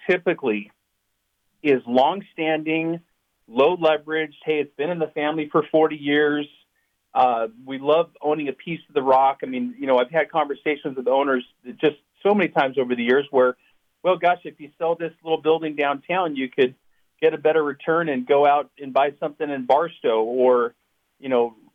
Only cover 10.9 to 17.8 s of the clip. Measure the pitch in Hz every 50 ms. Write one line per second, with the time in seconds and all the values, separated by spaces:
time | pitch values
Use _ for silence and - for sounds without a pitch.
10.9 | 131 131 123 123 131 135 143 139 135 127 123 _ _ _ _ 123 120 - - 151
11.9 | 147 - _ _ _ _ - 196 208 208 180 160 - 165 139 131 127 139 127 123
12.9 | 123 120 117 120 127 143 143 - - 131 127 127 123 _ _ _ _ _ _ _
13.9 | _ _ - 175 185 175 175 175 180 175 - 160 151 - 147 143 _ - 170 165
14.9 | 170 170 170 160 - _ - 160 160 156 143 156 160 160 160 156 151 147 143 143
15.9 | 143 139 _ - 175 190 180 165 147 131 135 127 - - 131 127 135 _ _ _
16.9 | _ _ _ _ _ - 151 160 156 156 147 156 156 160 151 147 139 -